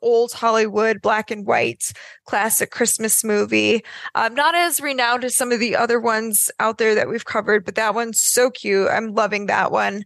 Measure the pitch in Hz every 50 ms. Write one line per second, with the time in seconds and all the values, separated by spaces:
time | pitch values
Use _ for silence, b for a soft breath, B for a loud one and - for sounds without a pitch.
0 | - 233 240 233 240 240 - - 240 233 220 220 220 220 196 214 220 220 220 202
1 | - 208 220 214 214 - 226 214 - 117 120 117 117 117 117 - - - - B
2 | B B B B B - - 208 202 226 - - 202 - - - 240 226 - -
3 | 220 220 - - - 220 208 208 208 214 226 220 214 214 220 220 B B B B
4 | B B B - 226 226 233 269 294 320 339 349 349 349 - - 277 294 269 247
5 | 240 233 247 247 240 247 240 - 262 247 240 220 240 226 - - 233 233 233 240
6 | 226 233 220 220 226 226 208 - - - - - 214 220 220 - 226 220 214 214
7 | - - 202 226 - - - 220 208 220 214 220 175 214 196 220 220 214 196 233
8 | 233 233 214 - - - - 247 247 262 - - - 208 196 196 190 - - 202
9 | 226 226 202 220 214 202 208 202 202 196 202 196 185 - - 220 208 202 196 208
10 | 202